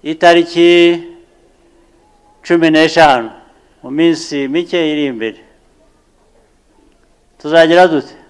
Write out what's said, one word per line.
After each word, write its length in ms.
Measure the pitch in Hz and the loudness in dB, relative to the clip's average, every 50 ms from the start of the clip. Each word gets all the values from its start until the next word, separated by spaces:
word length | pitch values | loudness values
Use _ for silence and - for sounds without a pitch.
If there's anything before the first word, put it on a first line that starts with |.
| - | -10
itariki 640 | 147 160 156 180 170 170 170 170 165 - 170 170 175 175 175 170 170 170 170 170 170 - _ _ _ _ _ _ _ _ _ _ _ _ _ _ _ _ _ _ _ _ _ _ _ _ _ _ | -12 -6 0 2 4 4 4 0 -2 0 2 2 4 4 4 2 2 0 -4 -10 -18 -20 _ _ _ _ _ _ _ _ _ _ _ _ _ _ _ _ _ _ _ _ _ _ _ _ _ _
cumi 220 | - 175 170 165 160 | -4 -2 0 0 0
n'eshanu, 600 | 156 156 160 156 - 170 160 147 135 123 113 110 - - _ _ _ _ _ _ _ _ - | 2 2 0 0 2 2 4 4 2 0 -4 -10 -16 -20 _ _ _ _ _ _ _ _ -16
mu 60 | 127 | -10
minsi 560 | 135 151 165 170 160 156 - - 147 143 139 | -4 -2 0 0 -2 -4 -8 -10 -8 -8 -8
mike 320 | 131 139 170 170 175 - 175 165 156 | -6 -6 -8 -8 -6 -6 -4 -4 -4
iri 120 | 151 151 147 | -4 -4 -6
imbere. 340 | 139 123 110 110 110 104 - _ _ _ _ _ _ _ _ _ _ _ _ _ _ _ _ _ _ _ _ _ _ _ _ _ _ _ _ _ _ _ _ _ _ _ _ _ _ _ | -6 -6 -8 -10 -10 -10 -14 _ _ _ _ _ _ _ _ _ _ _ _ _ _ _ _ _ _ _ _ _ _ _ _ _ _ _ _ _ _ _ _ _ _ _ _ _ _ _
Tuzagira 520 | _ - 151 156 165 165 160 165 180 185 | _ -10 0 2 2 4 4 4 2 2
dute? 280 | 175 160 143 - - - - _ | 2 0 -4 -6 -8 -20 -20 _